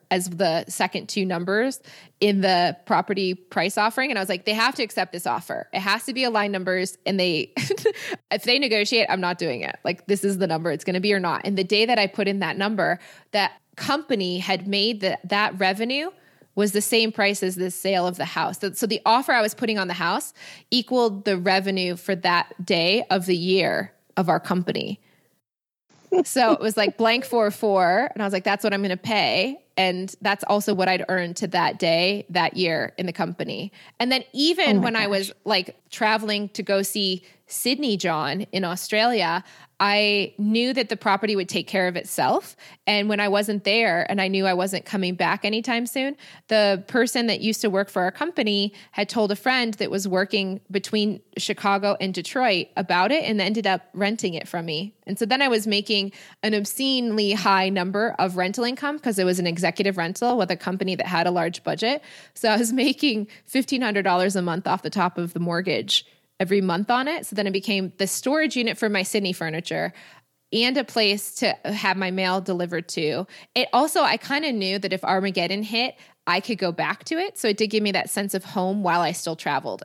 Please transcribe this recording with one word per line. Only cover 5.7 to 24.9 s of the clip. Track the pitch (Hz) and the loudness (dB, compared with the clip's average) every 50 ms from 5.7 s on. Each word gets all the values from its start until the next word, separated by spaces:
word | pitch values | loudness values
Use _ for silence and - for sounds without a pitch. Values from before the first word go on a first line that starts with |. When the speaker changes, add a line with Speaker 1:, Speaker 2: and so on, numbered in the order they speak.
Speaker 1:
It | - 190 | -6 -4
has | 190 196 208 226 - | -2 0 -2 -2 -2
to | - 220 | -6 -4
be | 262 | -2
aligned | 262 240 220 208 208 202 | -2 0 0 0 0 0
numbers." | 196 185 185 190 185 180 185 185 - - - | -2 -4 -2 -2 0 0 -2 -4 -6 -6 -4
And | 185 196 190 | -2 0 2
they, | 180 180 160 156 - - - | 2 2 0 0 -2 -4 -4
<laughs> | - - - 392 - - 440 403 - - - 359 - _ - | -4 -2 -2 -2 0 0 -2 -2 -2 -8 -8 -10 -8 _ -4
if | 202 202 - | -4 -2 0
they | 240 240 277 | 2 2 2
negotiate, | 285 226 220 208 208 - 240 226 - - | 2 2 2 0 2 2 2 2 2 2
I'm | 180 190 | 0 0
not | 180 175 175 - | 0 -2 -2 -2
doing | 160 147 123 110 | -4 -4 -4 -4
it. | 76 67 - - - | -6 -8 -8 -6 -6
Like, | - 180 - - | -6 -6 -4 -2
this | - 202 196 | -2 -2 0
is | - 202 196 175 | 0 -2 0 0
the | 196 | 0
number | 165 160 160 165 170 | 0 0 -2 -2 -2
it's | 143 151 - | -2 -2 -2
gonna | 196 180 190 | -2 -2 0
be | 185 208 | 2 2
or | 202 196 | 2 2
not. | 180 170 139 - - | 0 0 -2 -2 -2
And | 190 202 190 | -2 0 0
the | 185 | 0
day | - 208 208 226 | 2 4 4 4
that | 233 214 214 | 4 4 2
I | 202 | 2
put | 190 - - 196 196 | 0 0 -2 -2 0
in | 196 196 | 0 -2
that | 180 160 - | -2 -2 -2
number, | - 196 214 226 190 160 156 175 - - - - - - _ | -2 -2 -2 0 0 0 0 0 -2 -6 -18 -20 -20 -10 _
that | - 202 190 - - - _ _ - | -2 0 0 0 -4 -8 _ _ -14
company | - - 226 277 311 302 - 254 196 185 180 180 185 | -6 -2 -2 0 0 0 -2 -2 0 0 -2 -2 -2
had | 180 196 185 170 180 202 | -2 -2 -2 -2 -2 -2
made | 202 202 202 226 233 208 | 0 0 0 0 0 -2
the, | 196 185 - - - | -2 -2 -2 -4 -4
that | 180 202 202 214 - - 190 | -2 0 2 2 0 0 0
revenue | 196 185 190 208 226 240 262 285 311 370 - _ _ _ _ _ - _ - | 0 2 2 0 -2 -2 -2 -2 -4 -6 -8 _ _ _ _ _ -18 _ -2
was | 196 208 202 | 0 0 2
the | 196 208 | 2 0
same | 208 - 240 226 226 220 | 0 2 2 2 2 2
price | - - 202 202 202 - | 2 2 2 2 2 0
as | 190 185 185 | -2 -2 -2
the | 180 185 180 | -2 -4 -4
sale | 175 - - 190 196 180 175 | -4 -4 -2 0 2 2 2
of | 180 180 | 0 -2
the | 175 139 | -4 -6
house. | 175 - 165 165 - 180 - | -4 -2 -2 -2 -2 -4 -4
So, | 202 190 - | -6 -6 -4
so | - 254 | -2 -2
the | 196 220 - - | -2 -2 0 2
offer | 220 226 262 277 - | 4 4 4 4 2
I | 269 240 | 2 2
was | 214 214 220 | 2 0 0
putting | - 247 226 220 | -2 -2 -2 0
on | 202 190 180 | 0 -2 -2
the | 175 | -2
house | 175 170 170 202 277 - - - - - - - - - - | -2 -2 0 0 -2 -4 -8 -14 -18 -20 -20 -20 -14 -6 -2
equaled | 240 - - - 254 247 233 220 196 196 - | 0 0 0 2 2 2 2 2 0 0 -2
the | 208 196 | 0 0
revenue | 180 175 196 190 190 190 196 190 190 180 180 175 | 0 2 2 2 2 2 0 -2 0 -2 -2 -4
for | 175 - - 190 | -4 -4 -4 -4
that | 175 - 175 175 170 - - - - 175 | -2 0 2 2 2 0 -2 -8 -8 -2
day | - 190 170 165 180 202 240 240 - | 0 2 2 4 2 2 2 2 0
of | 190 196 175 | 0 0 2
the | 185 180 | 2 0
year | 170 170 185 185 190 165 - 82 - 202 - _ _ _ _ - | 0 2 2 2 4 2 2 0 -2 -4 -6 _ _ _ _ -2
of | 185 180 175 | -2 2 2
our | 160 165 | 2 0
company. | - - 180 180 175 - - - - - | 2 0 0 0 0 -2 -4 -4 -4 -6